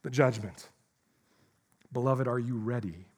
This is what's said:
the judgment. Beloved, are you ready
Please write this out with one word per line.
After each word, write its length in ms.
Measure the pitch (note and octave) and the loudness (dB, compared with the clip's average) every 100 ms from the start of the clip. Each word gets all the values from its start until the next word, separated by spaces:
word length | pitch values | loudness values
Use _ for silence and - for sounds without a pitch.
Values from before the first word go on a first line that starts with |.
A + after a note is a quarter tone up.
the 60 | C#3+ | -2
judgment. 600 | B2+ C3 A2 G#2 - - _ _ _ _ _ _ _ _ _ _ _ _ | 4 4 4 -8 -12 -20 _ _ _ _ _ _ _ _ _ _ _ _
Beloved, 340 | B2 B2+ C3 B2+ | 0 2 2 2
are 140 | B2 | 0
you 160 | A#2+ A#2 | -2 -2
ready 520 | A2 A#2+ G#2 E2+ F#2 | -2 -2 -4 -8 -18